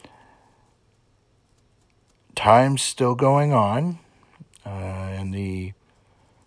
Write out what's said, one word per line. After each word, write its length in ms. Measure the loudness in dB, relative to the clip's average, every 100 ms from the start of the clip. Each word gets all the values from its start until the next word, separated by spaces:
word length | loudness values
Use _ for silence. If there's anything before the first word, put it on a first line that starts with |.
| -20 -20 _ _ _ _ _ _ _ _ _ _ _ _ _ _ _ _ _ _ _ _ _
time's 460 | -2 4 6 6 0
still 340 | -4 -2 0
going 380 | 2 2 2 2
on, 460 | 2 2 0 -4 -8 _ _ _ _ -20 _
uh, 40 | -14
and 640 | -10 -10 -8 -8 -8 -8
the 400 | -6 -6 -6 -10 -14 _ _ _ _ _ _